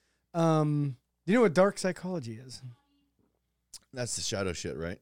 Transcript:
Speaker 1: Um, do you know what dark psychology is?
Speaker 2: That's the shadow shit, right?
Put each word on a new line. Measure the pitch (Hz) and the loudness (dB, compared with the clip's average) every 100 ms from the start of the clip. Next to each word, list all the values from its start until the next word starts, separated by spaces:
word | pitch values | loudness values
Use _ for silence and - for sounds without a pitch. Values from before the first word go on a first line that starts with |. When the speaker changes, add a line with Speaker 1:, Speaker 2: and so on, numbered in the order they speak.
| _ _ _ 175 | _ _ _ 0
Speaker 1:
Um, | 165 156 151 147 143 127 _ _ - | 4 4 2 2 0 -4 _ _ 2
do | |
you | 233 | 4
know | |
what | 214 | 6
dark | 156 196 196 | 6 4 2
psychology | 190 175 180 180 113 | -4 -4 -6 -6 -8
is? | 113 127 120 123 120 _ _ _ _ _ _ _ _ _ - _ | -12 -14 -16 -16 -20 _ _ _ _ _ _ _ _ _ -20 _
Speaker 2:
That's | 131 120 - | -6 -4 -4
the | |
shadow | - 98 95 | -4 -2 -2
shit, | 85 82 67 | -2 -6 -4
right? | 82 98 | -6 -8